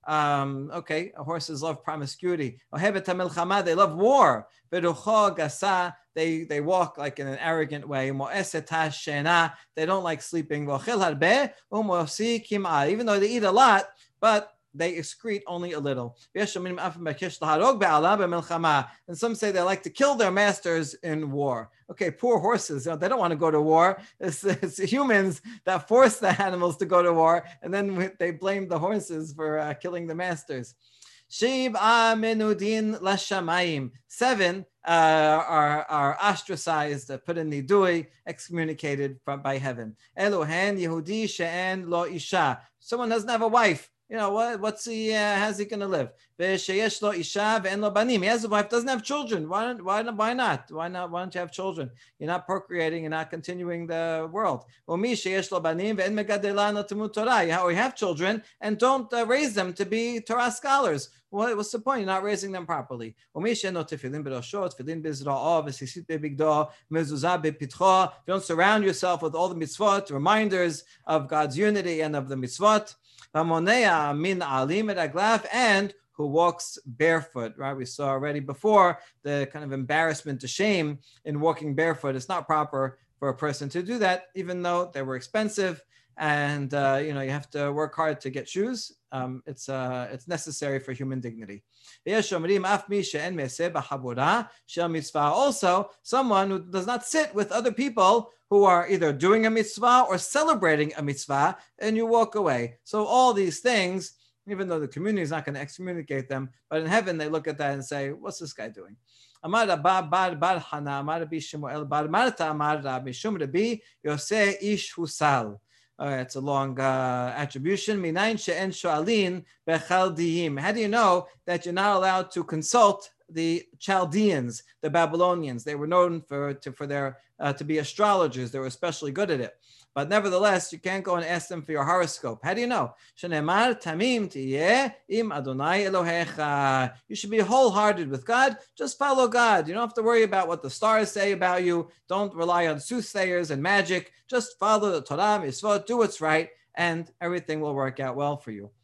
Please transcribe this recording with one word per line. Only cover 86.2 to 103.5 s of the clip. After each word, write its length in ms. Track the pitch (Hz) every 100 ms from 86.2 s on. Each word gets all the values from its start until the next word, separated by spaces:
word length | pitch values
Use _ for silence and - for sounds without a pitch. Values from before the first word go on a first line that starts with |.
| 151 147 143 147 139
uh, 280 | 143 139 135
you 100 | 151
know, 80 | 143
you 80 | 135
have 220 | 143 -
to 200 | 147 143
work 220 | 143 151 156
hard 240 | 160 147
to 100 | 135
get 180 | 135 123
shoes. 440 | 180 220 247 - _ _
Um, 320 | 135 127 127 -
it's, 240 | 131 -
uh, 400 | 135 127 127 120
it's 160 | 131 -
necessary 520 | 165 156 139 143 135
for 120 | 135
human 260 | 123 135 131
dignity. 440 | 120 113 104 101 _ _ - - - 220 214 180 165 202 185 202 - 202 - 151 165 180 135 127 170 170 - 139 127 120 143 220 220 _ _ - 170 160 151 156
Also, 720 | 147 175 277 240 185 180 202 _
someone 480 | - 254 262 196 196
who 100 | 190
does 280 | 170 185 185
not 180 | 247 -
sit 300 | 320 302 208
with 160 | 202
other 200 | 202 240
people 600 | 226 277 220 190 226 226 _ _
who 140 | 202
are 260 | 196 180 175
either 240 | 190 160
doing 320 | 143 175 220 220
a 40 |
mitzvah 560 | 226 220 - 240 247 262
or 80 | 185
celebrating 760 | - 277 311 277 180 151 151 156
a 40 |
mitzvah, 560 | 143 139 - 139 156 185 - _
and 160 | 214 220
you 100 | 226
walk 300 | 233 220 214
away. 420 | 180 127 120 -
So 220 | - 214 214
all 280 | 247 254
these 260 | 202 190